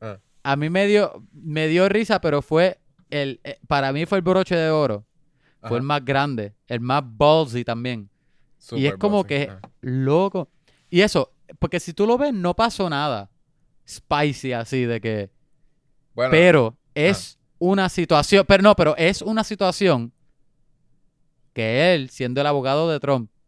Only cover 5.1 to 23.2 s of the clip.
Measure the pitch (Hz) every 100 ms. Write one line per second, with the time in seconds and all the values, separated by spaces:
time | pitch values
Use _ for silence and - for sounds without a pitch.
5.1 | _ _ _ _ _ 113 156 135 147 127
6.1 | 139 143 123 104 - - 120 120 139 127
7.1 | 110 147 160 147 120 120 117 123 120 98
8.1 | _ _ _ _ _ - 120 135 190 208
9.1 | 208 - 143 139 95 - _ 131 127 131
10.1 | 156 196 190 151 _ _ _ _ 175 208
11.1 | 170 127 _ - - - 180 - 160 214
12.1 | 247 294 220 175 175 226 - 185 143 147
13.1 | 113 101 _ _ _ _ _ - - -
14.1 | 147 151 131 131 120 117 131 120 117 113
15.1 | 107 98 _ _ _ _ _ _ _ _
16.1 | - 127 160 180 156 113 - _ - 160
17.1 | 196 - - _ - 175 196 185 - 170
18.1 | 156 143 202 185 196 202 202 156 156 170
19.1 | 196 196 220 214 208 190 170 190 135 117
20.1 | - _ _ _ _ _ _ _ _ _
21.1 | _ _ _ _ - 110 120 170 170 131
22.1 | - 123 127 143 143 131 143 165 147 139
23.1 | 135